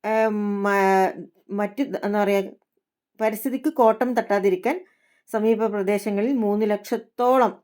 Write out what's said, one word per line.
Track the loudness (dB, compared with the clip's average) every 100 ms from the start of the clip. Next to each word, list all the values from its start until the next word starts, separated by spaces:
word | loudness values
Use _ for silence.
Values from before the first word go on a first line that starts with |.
| 0
ആ, | 0 2 0 -2 0
മ-, | 0 2 4 4 2 -2 -16 _ _
മറ്റ്, | -4 -4 -4 -6 -4
എന്താ | -2 0
പറയുക, | 2 0 -2 -10 _ _ _ _ _ _
പരിസ്ഥിതിക്ക് | -4 -2 -6 -4 -4
കോട്ടം | 2 2 4 0
തട്ടാതിരിക്കാൻ | -2 -2 0 0 0 -2 -4 -8 _ _ _ _
സമീപ | -2 0 2 0
പ്രദേശങ്ങളിൽ | -2 -2 -2 -2 -2 0 0
മൂന്ന് | 0 0 0
ലക്ഷത്തോളം | -2 -4 -8 -8 -2 2 4 2 0